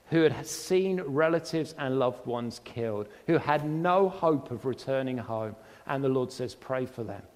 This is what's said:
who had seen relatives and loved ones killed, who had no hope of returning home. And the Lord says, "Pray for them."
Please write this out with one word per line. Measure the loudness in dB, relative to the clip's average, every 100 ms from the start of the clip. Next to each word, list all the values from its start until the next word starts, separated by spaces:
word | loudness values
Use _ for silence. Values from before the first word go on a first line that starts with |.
| 0
who | 4
had | 6 4 -6
seen | -10 2 2 4 0
relatives | 0 2 4 4 0 -2 -4 -4
and | -2 2
loved | 2 0 -6
ones | -4 -4 -8
killed, | -12 -6 -4 -4 -6 -10 0
who | 2
had | 4 0 2
no | -2 2 4 4
hope | 2 2 2 0
of | -6
returning | -4 -6 -2 -2 -2 -4
home. | -4 -4 -4 -8 -16 -20 -6
And | 0
the | 2
Lord | 2 0
says, | -4 -8 -8
"Pray | -6 -4 -4
for | -6
them." | -10 -10 -14